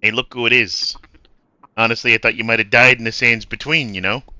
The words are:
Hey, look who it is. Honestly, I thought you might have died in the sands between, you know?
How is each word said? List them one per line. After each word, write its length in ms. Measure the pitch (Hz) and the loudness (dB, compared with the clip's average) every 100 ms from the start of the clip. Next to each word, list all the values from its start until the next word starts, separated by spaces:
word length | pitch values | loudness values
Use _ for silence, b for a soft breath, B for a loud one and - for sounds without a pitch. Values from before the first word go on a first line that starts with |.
Hey, 120 | 104 | -2
look 220 | 110 127 | -2 -6
who 120 | 127 117 | -2 2
it 80 | |
is. 420 | 123 107 - - - - _ _ _ _ _ _ - | 2 2 -2 -8 -10 -18 _ _ _ _ _ _ -2
Honestly, 360 | 113 113 123 | -2 0 0
I 40 | 113 | 0
thought 180 | 117 110 | 0 -2
you 80 | |
might 160 | 113 113 | -2 -2
have 100 | 107 | 2
died 280 | 120 127 123 | 4 6 4
in 40 | |
the 80 | 113 | 0
sands 340 | 110 123 117 - | -2 0 0 -4
between, 480 | 107 139 160 127 | -12 -4 -4 -4
you 80 | 98 | -4
know? 220 | 92 110 - - | -4 -4 -6 -20